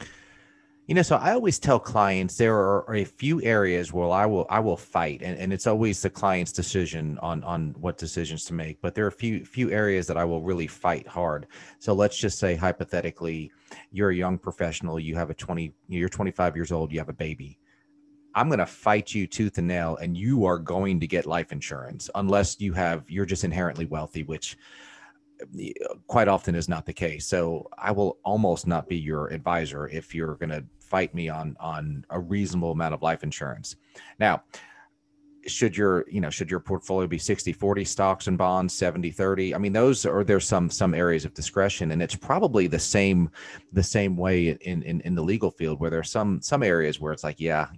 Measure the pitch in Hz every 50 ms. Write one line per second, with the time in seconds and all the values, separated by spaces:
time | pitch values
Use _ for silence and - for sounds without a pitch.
0 | - - - - - - - - - _ _ _ _ _ _ _ _ - 156 185
1 | 165 - 156 - 131 175 226 254 226 185 131 - - 143 131 107 - - 107 110
2 | 101 98 95 92 95 90 - - 117 113 110 104 95 98 101 98 - - 110 104
3 | 95 - - - 127 143 165 151 - 113 113 104 98 92 87 87 87 - 87 90
4 | 87 85 90 95 104 110 104 90 - - 98 110 110 107 85 - - - - 87
5 | 85 76 69 64 76 90 87 71 92 95 98 92 - 117 110 110 113 107 95 -
6 | - 95 - - 104 98 92 90 87 - - - 85 - - 95 87 82 82 80
7 | 78 76 71 - - 85 82 80 78 85 87 82 80 76 - - 82 90 82 -
8 | 82 82 - 90 82 73 80 76 - - 85 82 80 78 76 - - 87 - 107
9 | 107 98 - - 117 113 110 - - - - 127 123 - 95 107 107 101 95 92
10 | 85 87 80 82 87 85 85 80 80 92 90 85 80 76 - - - 87 82 71
11 | - - - 87 87 80 76 73 - - - - - - - _ - 113 101 95
12 | 104 104 - - - 101 - - 101 92 87 80 92 92 87 - 85 - 90 87
13 | 85 85 - - 85 82 80 80 78 - - _ _ _ - - - _ 107 95
14 | 104 98 90 87 92 90 92 87 - 92 - - 87 82 80 - - 85 80 82
15 | 80 80 80 85 85 76 78 - - - 85 85 82 76 - _ _ - 90 87
16 | 87 92 - - 101 92 - - 90 87 78 82 85 80 87 80 80 73 78 78
17 | 73 76 67 - 80 78 76 - 67 71 - - _ _ _ _ _ _ _ _
18 | _ _ _ _ _ _ - 104 147 160 143 101 85 - - - - 107 107 107
19 | 104 - - 104 95 - - - 107 101 - - 87 87 90 87 85 80 78 -
20 | 85 87 85 87 101 123 139 123 98 90 90 85 80 82 87 92 98 98 92 82
21 | 80 73 92 87 - 76 82 82 80 - 78 71 - - 73 67 62 62 - -
22 | - - - 101 98 95 101 101 95 - - - 104 95 85 95 90 82 82 80
23 | - - 82 98 98 85 95 - - 87 80 92 90 85 65 80 82 69 78 78
24 | 78 - - 78 73 71 78 - - - - - - - - - - - - -
25 | - - _ _ _ _ _ - - - - - 104 - - - - - - -
26 | _ - - 117 110 98 98 92 - 95 85 85 78 85 85 80 - - 80 -
27 | 90 82 76 73 - - 95 90 85 85 82 76 - - - - 87 101 104 101
28 | 101 92 - - - 92 104 110 107 92 85 - - 85 85 80 76 - 90 82
29 | 76 76 78 73 76 - 78 78 - 87 85 85 78 69 69 71 73 65 76 80
30 | - - - 82 82 78 76 - 82 80 78 76 65 - - - - - 95 95
31 | 90 - - 85 85 80 78 78 80 76 - - 82 80 78 78 76 76 73 67
32 | - - - 90 87 85 101 101 101 85 87 90 85 85 80 80 82 80 78 -
33 | 78 80 80 - - 76 - - 73 67 58 52 - - - - _ _ _ -
34 | - - - - 107 - 85 - - _ - - - - - - - _ _ _
35 | _ _ _ _ _ _ - - - - - - 123 110 - 101 104 98 92 85
36 | - - 92 101 87 - - - 92 78 92 85 - - 95 85 - - 95 95
37 | 92 82 82 80 - - 101 - - 90 82 - 104 98 101 101 95 - - -
38 | 98 95 95 - - 101 92 87 92 90 92 92 92 90 - - 95 87 80 90
39 | 87 85 - - 98 95 98 92 95 92 69 90 101 101 98 110 120 135 131 -
40 | - 85 73 101 101 104 101 95 - - 107 90 87 82 - - 101 90 80 82
41 | 87 87 82 78 73 73 - - 76 - - 101 95 101 - - 90 78 78 85
42 | 82 - - - - - 143 190 220 156 110 104 92 85 80 78 - - - 101
43 | 98 98 95 90 85 78 - - - - - - - _ 90 95 87 - - 107
44 | 101 95 90 87 90 92 92 87 85 82 73 - - 90 90 80 - 80 85 78
45 | - 87 90 85 78 87 107 110 107 87 - - 85 78 78 69 82 82 82 82
46 | 80 - - 117 104 104 92 73 - - 147 139 123 98 87 82 78 76 73 69
47 | 76 76 78 - - 76 73 - 78 82 76 78 76 - -